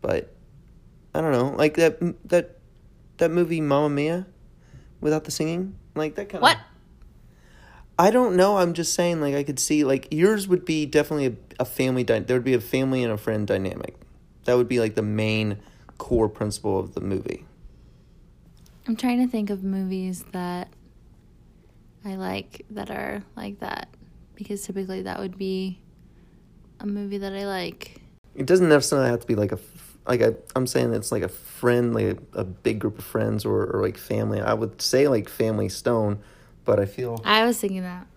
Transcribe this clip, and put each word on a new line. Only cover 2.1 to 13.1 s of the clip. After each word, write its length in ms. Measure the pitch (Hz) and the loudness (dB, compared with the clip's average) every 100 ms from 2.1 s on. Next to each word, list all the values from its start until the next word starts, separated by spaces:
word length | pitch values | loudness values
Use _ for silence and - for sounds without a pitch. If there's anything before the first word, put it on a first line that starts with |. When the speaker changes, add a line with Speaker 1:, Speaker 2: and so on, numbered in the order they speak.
| - - | -6 0
Speaker 1:
that, 280 | 175 170 - - - - - - - | 0 0 -12 -20 -20 -20 -20 -20 0
that 120 | 170 | 2
movie 320 | 170 170 165 | 2 0 0
Mamma 280 | 151 139 151 | 2 2 2
Mia 360 | 143 151 170 190 - - - - - - - | 0 -2 -2 -6 -16 -20 -20 -20 -20 -20 -6
without 240 | 151 156 156 | 0 0 -2
the 60 | |
singing? 440 | - 156 170 190 - - | -4 -4 -4 -6 -10 -12
Like, 220 | - 156 147 | -6 -6 -6
that 140 | 202 | -10
kinda 120 | 180 | 2
Speaker 2:
What? 160 | 254 220 - - - - - - - - - - - - - - | 4 4 -4 -20 -20 -20 -20 -20 -20 -20 -20 -20 -20 -20 -16 4
Speaker 1:
I 100 | 180 | 6
don't 260 | 233 247 180 | 6 4 4
know. 220 | 190 202 | 4 4
I'm 160 | 175 | 2
just 220 | 165 160 - | 0 -2 0
saying, 260 | 175 170 | 0 0
like, 140 | 147 139 | 0 0
I 80 | |
could 160 | 143 139 | -2 -4
see, 240 | - 151 | 0 2
like, 280 | 143 135 - | 4 2 0
yours 360 | 156 185 214 196 | 4 4 4 2
would 180 | 180 180 | -2 0
be 220 | 160 147 | -2 2
definitely 400 | 151 147 151 135 | 2 2 0 -2
a, 60 | 110 - - | -2 -14 -6
a 60 | 123 | -6
family 380 | - 131 127 | 0 0 2
dy-, 180 | 123 113 | 2 0
there 160 | - 127 | 2 0
would 60 | |
be 120 | 123 123 | 2 0
a 40 | |
family 440 | 104 131 135 131 | 2 -2 0 0
and 100 | 120 | 0